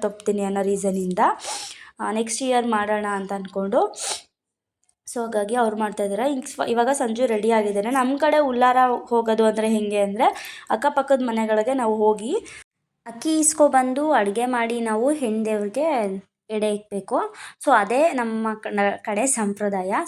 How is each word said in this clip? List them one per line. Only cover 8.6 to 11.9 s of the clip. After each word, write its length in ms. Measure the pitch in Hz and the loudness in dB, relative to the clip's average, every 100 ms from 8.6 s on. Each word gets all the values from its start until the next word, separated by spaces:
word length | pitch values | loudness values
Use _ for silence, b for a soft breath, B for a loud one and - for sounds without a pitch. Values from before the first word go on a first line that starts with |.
| 247 254 254 240 - | 4 6 4 2 0
ಹೋಗೋದು 360 | 233 226 220 220 | 0 2 4 4
ಅಂದರೆ 240 | 214 220 | 2 0
ಹೆಂಗೆ 320 | 220 208 208 | 0 0 0
ಅಂದರೆ, 260 | 202 202 330 - B B B | 0 2 2 0 B B B
ಅಕ್ಕಪಕ್ಕದ 520 | 226 285 285 269 269 | 0 2 0 2 2
ಮನೆಗಳಿಗೆ 520 | 254 226 220 214 220 | 2 0 2 2 2
ನಾವು 220 | 269 226 | 0 0